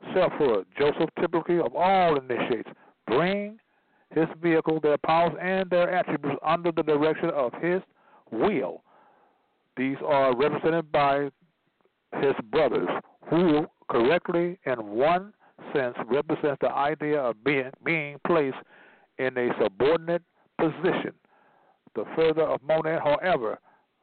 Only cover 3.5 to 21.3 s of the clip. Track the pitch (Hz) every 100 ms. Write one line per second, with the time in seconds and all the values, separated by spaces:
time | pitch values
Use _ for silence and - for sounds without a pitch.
3.5 | 220 _ _ _ _ _ 151 165 160 170
4.5 | 160 160 160 151 147 - 165 170 151 180
5.5 | 190 185 175 175 180 156 151 143 139 156
6.5 | 170 170 165 151 147 156 156 170 147 120
7.5 | - 170 185 - _ _ _ - 110 170
8.5 | 170 92 82 _ _ _ _ _ _ _
9.5 | _ _ - 131 135 156 139 135 123 147
10.5 | 156 165 165 156 151 143 139 143 - _
11.5 | _ _ _ _ _ - - 139 123 110
12.5 | 147 139 98 90 - - _ - 160 180
13.5 | 151 170 _ - 127 117 170 - 170 175
14.5 | 180 143 123 104 107 147 180 202 _ _
15.5 | - - 151 123 123 113 135 151 151 151
16.5 | 139 127 135 143 156 151 151 123 107 117
17.5 | 143 131 - - 165 147 143 - 170 139
18.5 | - - - - _ _ - 131 127 120
19.5 | 110 107 98 131 165 165 170 _ _ _
20.5 | - 165 151 170 - - - _